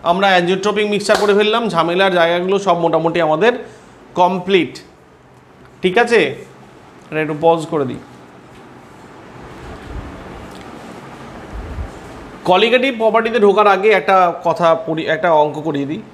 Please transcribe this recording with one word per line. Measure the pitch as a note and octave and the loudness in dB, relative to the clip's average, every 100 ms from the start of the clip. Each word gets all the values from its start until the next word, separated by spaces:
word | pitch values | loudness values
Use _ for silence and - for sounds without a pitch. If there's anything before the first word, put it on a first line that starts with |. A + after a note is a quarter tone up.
আমরা | B2+ F3 G3 | 0 2 4
অ্যাজিওট্রপিক | F#3 F3 F#3 G3 G#3 G#3 | 2 2 0 0 -2 0
মিক্সচার | G#3 G3+ G3+ | -2 0 2
করে | G#3 | 4
ফেললাম, | G3+ G#3+ A3 A#3 | 4 4 2 0
ঝামেলার | E3 E3 F3 G3 F3+ | 0 0 2 2 4
জায়গাগুলো | E3+ F3 F3+ G3 | 2 2 0 -2
সব | G3 E3+ E3+ | 0 0 2
মোটামুটি | E3 E3 F3 | 2 0 0
আমাদের | D#3+ D#3 G#3+ B3 - - - - - - | 0 2 2 0 -10 -18 -20 -20 -12 0
complete। | F3+ F#3 F3+ G3 C#3+ - - - _ - _ - _ - - - | 2 0 0 0 0 -6 -20 -20 _ -20 _ -20 _ -20 -20 -4
ঠিক | F#3 F#3 | 0 2
আছে, | A#3 A3+ D3 - - - - - - - - | 2 2 2 -4 -16 -20 -20 -20 -20 -20 -8
এটা | D#3 D#3 | -4 -4
একটু | D3 | 0
pause | E3 E3 D#3 | 2 2 0
করে | D#3+ C3+ | -4 -4
দিই। | - - - - - - - - - - - - - - - - - - - - - - - - - - - - - - - - - - - - - - - - - - - - - | -6 -14 -20 -20 -20 -20 -20 -20 -20 -20 -20 -20 -20 -20 -20 -18 -18 -16 -16 -12 -12 -12 -16 -16 -16 -16 -18 -18 -18 -18 -18 -18 -18 -18 -18 -14 -12 -10 -8 -10 -12 -18 -18 -18 -10
qualitative | - F#3 A3+ A#3+ C4 A#3 | 0 2 4 2 0 0
প্রপার্টিতে | A3 A3 A3+ A3+ | 0 2 0 2
ঢোকার | G3+ G3 G#3 | 4 4 4
আগে | F#3+ G#3 G3 | 4 4 2
একটা | - F#3+ F3+ E3 | 4 4 4 0
কথা | E3+ D#3+ E3+ D#3+ - | -2 2 2 2 0
পড়ি, | D#3+ D#3 D#3 | -4 -2 0
একটা | F3 | 2
অঙ্ক | D#3 D3+ C#3+ D#3 | 2 2 -2 -4
করিয়ে | C#3+ C#3 | -4 -4
দিই। | F#3 - | -8 -10